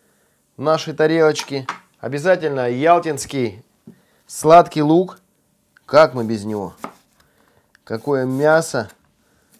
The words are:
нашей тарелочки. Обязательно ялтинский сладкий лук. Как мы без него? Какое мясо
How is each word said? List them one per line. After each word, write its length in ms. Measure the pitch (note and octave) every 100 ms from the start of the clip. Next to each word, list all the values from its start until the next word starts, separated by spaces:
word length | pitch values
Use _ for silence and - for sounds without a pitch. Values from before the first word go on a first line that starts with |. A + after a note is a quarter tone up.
| _ _ _ _ _ -
нашей 360 | C#3+ D#3+ D#3+
тарелочки. 720 | C3+ D#3 E3 D#3 - - C3+ B2+ - _ _
Обязательно 720 | A#2+ C#3+ F3 F3+ D#3 C3+ A#2+
ялтинский 960 | B2 D#3+ E3+ D#3+ C#3 - C#3 A#2 G2+ _ _ - - _ _ _
сладкий 540 | - D#3 E3+ E3 D#3
лук. 380 | D3 E3 F#3 - _ _ _ _ _ _ -
Как 280 | C#3+ D#3
мы 120 | C3 A2
без 180 | A2
него? 300 | G#2 G#2 F#2 - - - _ _ _ _ _ _ _ _ -
Какое 400 | A2+ C#3+ C#3 B2+
мясо 640 | C3 D3+ D#3+ D#3+ C3 G2+ _ _ _ _ _ _ _